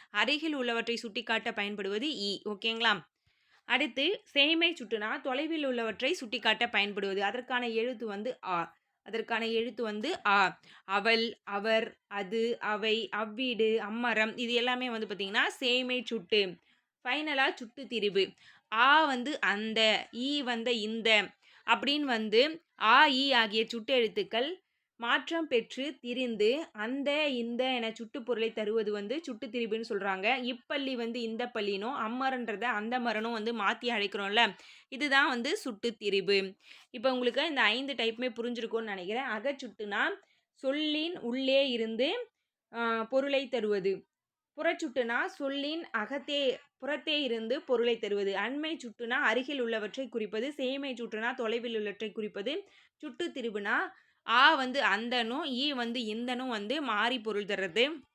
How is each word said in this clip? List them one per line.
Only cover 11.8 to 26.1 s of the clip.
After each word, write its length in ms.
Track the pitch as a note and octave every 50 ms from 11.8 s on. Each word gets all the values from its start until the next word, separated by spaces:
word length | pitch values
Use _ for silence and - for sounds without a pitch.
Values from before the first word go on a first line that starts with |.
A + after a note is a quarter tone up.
| A3+ A3 - _ _
அது, 500 | _ G3+ G3+ G3+ F3+ G#3+ A3+ A3+ A#3+ A#3 -
அவை, 500 | - F#3+ G#3+ G3+ G#3 A3 G#3+ A3+ A3 - -
அவ்வீடு, 640 | G#3 A3 G#3+ G#3 G#3+ C4 B3+ A#3+ G3+ A3 A3 A3
அம்மரம், 600 | A3+ G#3+ G3+ A3 A#3 A#3+ A#3+ A3 G#3+ A3 A3 -
இது 160 | - B3 A#3 A#3+
எல்லாமே 360 | A#3 A#3 B3 B3 B3 B3+ B3+
வந்து 180 | A3+ A3 A3
பாத்தீங்கன்னா, 400 | G3 G3+ F3+ G3+ F#3+ G3+ A#3+ C#4+
சேய்மை 560 | F#4+ - - C#4 B3 B3 B3+ B3+ B3 B3+ B3+ A3
சுட்டு. 360 | - A#3 A3 E3+ - A3+ G#3 G3+ F#3 F3 - _ _ _ _ _ _ _ _ -
ஃபைனலா 500 | B3 C4 D4 D#4 D#4 C#4+ C4+ C4+ D4+ F4+
சுட்டு 340 | - B3+ G#3+ - - C4+
திரிபு. 460 | G#3 B3 A3 G3+ G#3 F3 G3 F#3 - - _ - - - _ _ _ A3
ஆ 320 | A3 A#3+ C4+ D4 D#4 D#4+
வந்து 340 | C#4+ C4 B3 A#3+ C#4 D4+ -
அந்த, 720 | - F#3 G3 G#3 G#3+ A3 G#3+ A3 A3 A3 G#3 - - - -
ஈ 280 | A#3 B3+ C#4 D4 D4
வந்த 300 | C4+ A#3+ A#3+ A3+ A3+ B3+
இந்த 580 | B3 A3+ G#3 G#3+ A3 A3+ G3+ A3+ A3 G#3 F#3+ - - _ _ _ - - _
அப்படின்னு 340 | - - - - C4 C#4+ D4
வந்து 640 | D4 C4+ B3 A3 A3 G#3+ G3 A3 C4+ D#4 D#4 E4 - _ _ -
ஆ, 280 | G3+ G#3+ A#3+ C4+ D#4 D4+
ஈ 220 | C4+ B3+ C#4 C#4
ஆகிய 360 | C4 A#3+ A3 G#3+ G3+ A3 A3 A3 -
சுட்டெழுத்துக்கள் 800 | A#3 A3 - C4+ B3+ A#3 G#3+ F3+ G#3+ F#3 E3+ A3 A3+ B3+ D4+ F#4 - _ _ _ _ _ _ _
மாற்றம் 520 | - A#3 A#3 C4+ D4 C4 - E4 E4 E4
பெற்று 500 | D4 B3+ A#3 A3+ - - B3+ C4+ D4+ - -
திரிந்து 680 | - A#3+